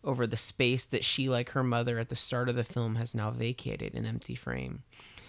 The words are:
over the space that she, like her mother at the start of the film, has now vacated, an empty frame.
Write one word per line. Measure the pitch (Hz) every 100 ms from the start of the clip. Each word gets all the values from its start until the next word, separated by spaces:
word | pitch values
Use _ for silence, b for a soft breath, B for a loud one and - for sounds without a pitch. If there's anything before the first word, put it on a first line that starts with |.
over | 156 127 117
the | 110
space | - - 127 127 -
that | 123 -
she, | - 131
like | 127 120
her | 139
mother | 127 120 120 117
at | 117
the | 120
start | - 123 123
of | 120
the |
film, | 117 - 117 113
has | 113 113
now | 107
vacated, | 120 117 123 123 - - 117
an | 110
empty | 113 - -
frame. | - 64 65 - - B B B